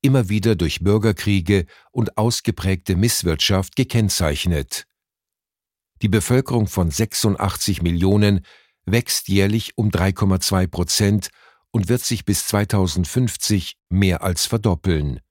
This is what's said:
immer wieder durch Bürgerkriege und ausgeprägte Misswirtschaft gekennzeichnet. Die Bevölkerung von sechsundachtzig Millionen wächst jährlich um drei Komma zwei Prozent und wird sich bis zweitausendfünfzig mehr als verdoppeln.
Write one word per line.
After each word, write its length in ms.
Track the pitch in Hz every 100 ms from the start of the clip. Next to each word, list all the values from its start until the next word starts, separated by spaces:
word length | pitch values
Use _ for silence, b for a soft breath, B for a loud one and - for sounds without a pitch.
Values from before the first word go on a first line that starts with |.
immer 300 | 139 131 98
wieder 260 | 107 98 101
durch 240 | 82 -
Bürgerkriege 840 | 101 107 107 95 - 101 82 101 87 b b
und 260 | - 110 -
ausgeprägte 800 | 110 117 - 104 95 92 - 87
Misswirtschaft 800 | 113 - 87 78 - 95 95 -
gekennzeichnet. 1080 | 127 120 107 - 78 71 - 80 71 - - _ _ _ _ _ _ _ _ _ _ _
Die 80 | 110
Bevölkerung 580 | 104 - 127 131 123 101
von 240 | - 85
sechsundachtzig 920 | 78 110 - 110 98 98 - - 95
Millionen 580 | 85 85 95 104 104 98 b b b b -
wächst 420 | 110 - - -
jährlich 480 | 98 98 110 - -
um 140 | 107
drei 220 | 90 92
Komma 280 | 92 98 92
zwei 260 | - 95 90
Prozent 640 | 90 85 - 101 104 - b b b b
und 180 | 117 92
wird 140 | 123
sich 220 | - 113
bis 220 | - 101 -
zweitausendfünfzig 1300 | 104 101 104 92 - 90 - 123 - - 104 82 - _
mehr 340 | 92 98 87
als 240 | 98 87 -
verdoppeln. 760 | 117 107 85 - 80 73 64 _